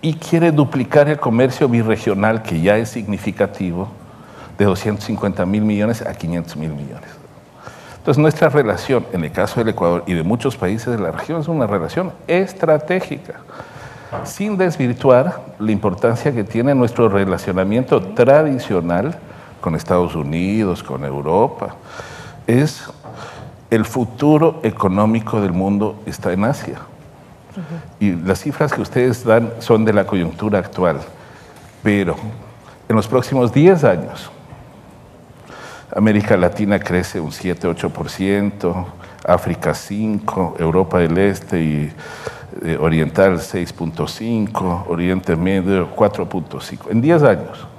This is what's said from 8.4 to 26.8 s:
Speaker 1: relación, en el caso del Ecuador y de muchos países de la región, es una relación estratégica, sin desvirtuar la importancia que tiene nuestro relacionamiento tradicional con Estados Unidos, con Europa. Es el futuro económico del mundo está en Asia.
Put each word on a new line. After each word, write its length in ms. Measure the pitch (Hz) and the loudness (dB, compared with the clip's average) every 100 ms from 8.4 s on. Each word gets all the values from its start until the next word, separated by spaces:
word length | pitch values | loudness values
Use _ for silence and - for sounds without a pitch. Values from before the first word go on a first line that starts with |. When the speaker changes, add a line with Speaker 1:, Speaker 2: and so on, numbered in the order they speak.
| 160 | 4
Speaker 1:
relación, 560 | 143 117 98 - 120 - | 4 2 0 0 0 0
en 100 | 90 | -6
el 80 | 78 | -4
caso 300 | 92 95 - | -2 -2 0
del 80 | 110 | 0
Ecuador 340 | 98 85 87 - | 2 0 0 -2
y 80 | |
de 100 | 87 | -2
muchos 340 | 82 120 135 120 | 0 0 -2 -2
países 300 | 90 110 120 | -2 -2 -4
de 120 | 117 | -4
la 120 | 87 | -4
región, 280 | - - 165 | -6 -6 -6
es 80 | 151 | -2
una 200 | 160 110 | -2 0
relación 440 | 101 80 - 185 - - | -2 -2 -4 -6 -8 -2
estratégica, 1080 | 170 190 - 165 151 151 185 180 143 - - - - - - - - - - - | 0 0 -2 2 2 2 -2 -2 -10 -12 -16 -18 -20 -18 -18 -18 -18 -12 -10 -10
sin 320 | - 202 196 | -6 -4 0
desvirtuar 840 | 185 160 127 120 139 123 165 - - - | 0 2 -2 2 6 6 6 -4 -14 -6
la 140 | 107 | -2
importancia 600 | 104 101 87 117 117 151 | 0 0 0 0 2 -2
que 100 | 120 | -2
tiene 320 | 101 113 127 135 | -2 0 2 2
nuestro 320 | 120 120 117 | 2 4 2
relacionamiento 920 | 98 98 87 - 92 95 113 131 127 92 | 4 0 -2 -2 -2 0 0 2 2 0
tradicional 1040 | 107 120 143 156 131 - 92 85 87 127 175 - - - - | 2 6 6 6 -2 -2 -2 0 0 -2 -6 -14 -20 -20 -8
con 140 | - | -4
Estados 420 | 80 - 90 87 82 | -4 0 2 2 -2
Unidos, 680 | 71 78 92 107 104 85 | -4 -2 0 0 0 -2
con 200 | - 67 69 | -6 -8 -6
Europa. 680 | 69 71 90 123 - - - - - - - - - - | -6 0 2 2 0 -10 -10 -18 -18 -16 -16 -18 -10 0
Es 460 | 117 151 - - - - - - - - - - | 2 2 -2 -16 -18 -18 -16 -16 -16 -18 -20 -2
el 140 | 113 107 | 0 0
futuro 720 | 127 113 - 147 151 160 160 | -2 -4 0 4 6 4 2
económico 800 | - - 98 95 107 113 107 113 | -4 0 0 2 2 2 0 -2
del 140 | 98 | 0
mundo 420 | 87 95 101 104 - - | 0 0 0 -2 -4 -12
está 280 | - 98 | -6 -4
en 100 | 92 | 0
Asia. 320 | 107 143 - - | 0 -2 -6 -12